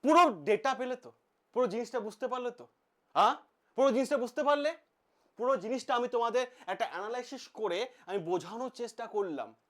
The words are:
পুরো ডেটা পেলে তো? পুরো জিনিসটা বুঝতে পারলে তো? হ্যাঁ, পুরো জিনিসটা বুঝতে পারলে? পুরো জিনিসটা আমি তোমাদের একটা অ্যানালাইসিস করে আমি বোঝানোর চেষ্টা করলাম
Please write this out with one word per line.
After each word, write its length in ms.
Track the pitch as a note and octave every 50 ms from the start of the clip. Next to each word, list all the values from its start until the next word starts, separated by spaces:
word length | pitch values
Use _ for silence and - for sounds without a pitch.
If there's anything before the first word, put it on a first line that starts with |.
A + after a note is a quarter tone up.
| -
পুরো 180 | C4 D#4 E4+ F4+ D4+ G#3+ E3 C#3+
ডেটা 260 | F#3+ G#3 - - - F3 G#3
পেলে 160 | B3+ B3+ B3+ B3 -
তো? 60 | A#2+ - _ _ _ _ _ _ _
পুরো 140 | _ A#3 B3+ G#3+
জিনিসটা 260 | F3+ A3+ A#3+ A3+ - B3 G3+
বুঝতে 200 | G#3+ G3 _ C4 A#3+
পারলে 180 | B3 B3+ B3 B3 A#3+ -
তো? 40 | - - _ _ _ _ _ _ _ _ _
হ্যাঁ, 180 | D3 G3 A3+ C#4+ - - _ _ _ _ _ _
পুরো 120 | - C4 C#4 A3
জিনিসটা 240 | B3+ C4 - D4 C4 A#3+
বুঝতে 180 | A#3 - D#4 D4 C#4+
পারলে? 220 | D4 C#4+ C#4+ D4+ E4+ D#4+ _ _ _ _ _ _ _ _ _ _ _ -
পুরো 140 | A3+ B3+ C4+ G#3 E3+
জিনিসটা 280 | G#3+ B3+ B3+ - - C4 A#3+
আমি 100 | A#3+ A#3+ A#3+
তোমাদের 300 | A#3 A#3 A#3 G#3+ B3 B3+ B3 - - - -
একটা 140 | G3 - A#3 -
অ্যানালাইসিস 520 | D3 F3 G3 A3 A#3 B3 B3 - C#4 B3 - - _ A#3+
করে 180 | A3 G3 E3+ F#3 A#3+ B3 - _ - -
আমি 100 | F#3+ G3+ E3 E3
বোঝানোর 420 | F3+ F3 - E3+ G#3+ A#3 C4 B3+ B3 -
চেষ্টা 240 | A#3+ - - - A#3 G#3+ A3+
করলাম 340 | G#3+ G3+ F#3 D#3 C3+ A2+ G#2+ A2 _ _